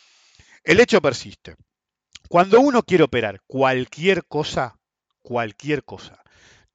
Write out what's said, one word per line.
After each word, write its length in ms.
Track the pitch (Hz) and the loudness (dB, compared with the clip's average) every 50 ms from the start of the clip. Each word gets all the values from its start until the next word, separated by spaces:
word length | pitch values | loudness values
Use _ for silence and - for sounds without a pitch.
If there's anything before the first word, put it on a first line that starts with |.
| _ _ _ _ _ _ _ _ _ _ _ _ _ | _ _ _ _ _ _ _ _ _ _ _ _ _
El 160 | - 165 208 | 0 4 4
hecho 220 | 247 - 226 185 156 | 4 4 2 2 2
persiste. 540 | 143 120 - - 107 90 _ _ 87 80 _ _ _ _ _ _ _ _ _ _ _ _ - - - | 0 -2 -4 -10 -16 -20 _ _ -20 -20 _ _ _ _ _ _ _ _ _ _ _ _ -20 -14 -2
Cuando 300 | - 170 185 196 208 240 | 0 0 2 4 4 4
uno 220 | 269 294 247 233 - | 4 4 2 0 0
quiere 220 | - 185 170 156 | 2 2 2 2
operar 380 | 131 - 123 110 104 98 98 _ | 2 0 -2 -4 -4 -6 -10 _
cualquier 800 | _ - 131 135 131 131 127 127 - - 147 160 190 190 170 - | _ -4 -2 0 0 0 -2 -4 -8 -10 -4 -2 0 0 -2 -4
cosa, 520 | _ - 147 151 - - 175 135 113 - _ _ _ _ _ _ _ _ _ | _ -8 -8 -8 -6 -6 -6 -6 -8 -10 _ _ _ _ _ _ _ _ _
cualquier 640 | _ - 120 120 117 107 98 - - 143 151 139 - | _ -8 -6 -6 -6 -6 -10 -14 -8 -6 -6 -6 -6
cosa, 380 | - 101 92 - - - _ _ _ _ _ _ _ _ _ _ _ | -12 -18 -20 -20 -20 -20 _ _ _ _ _ _ _ _ _ _ _